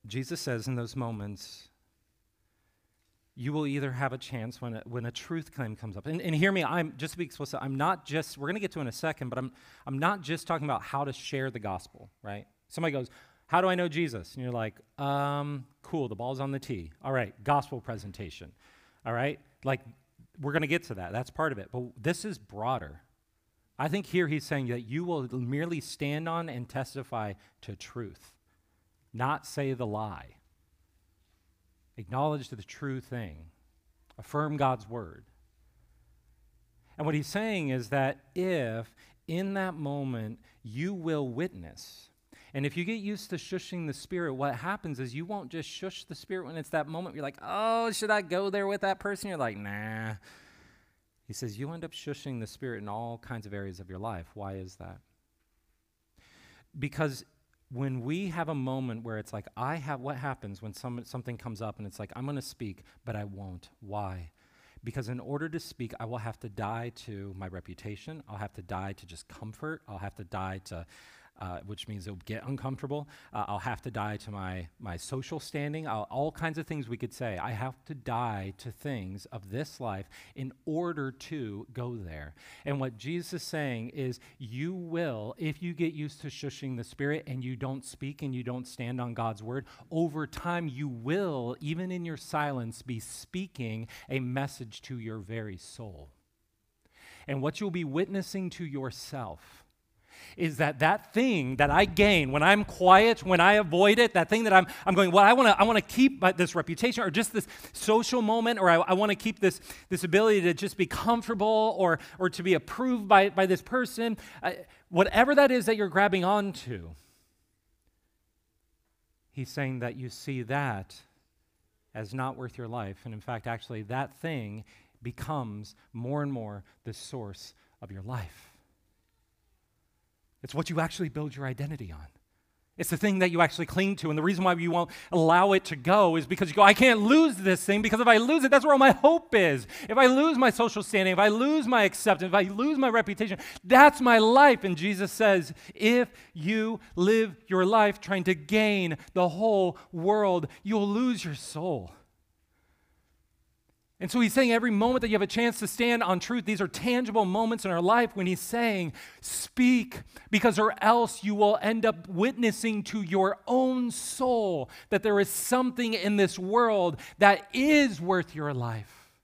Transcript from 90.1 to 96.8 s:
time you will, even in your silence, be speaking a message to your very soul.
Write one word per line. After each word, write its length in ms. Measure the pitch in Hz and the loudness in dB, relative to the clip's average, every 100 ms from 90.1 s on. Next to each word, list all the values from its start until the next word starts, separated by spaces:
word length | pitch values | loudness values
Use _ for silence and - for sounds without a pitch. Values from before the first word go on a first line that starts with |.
| 151 151 | -4 -10
time 420 | - 175 170 165 | -8 -6 -4 -6
you 200 | 127 147 | -6 -8
will, 680 | 117 120 180 190 139 117 127 | -6 -4 -2 -2 -4 -6 -6
even 320 | 147 165 185 | -6 -6 -6
in 140 | 180 | -6
your 140 | 170 156 | -8 -10
silence, 640 | - 151 147 131 113 113 | -6 -4 -2 -4 -8 -10
be 180 | 127 117 | -10 -10
speaking 880 | - - - - 196 - 117 110 113 - - | -10 -16 -12 -10 -10 -10 -8 -8 -10 -16 -8
a 100 | 135 | -6
message 600 | 123 131 139 - 117 - | -4 -6 -6 -10 -16 -16
to 160 | - 127 | -12 -10
your 220 | 110 110 | -10 -10
very 360 | 95 113 107 92 | -10 -10 -8 -12
soul. 540 | - - 110 85 71 _ _ _ _ _ _ _ | -16 -18 -16 -18 -20 _ _ _ _ _ _ _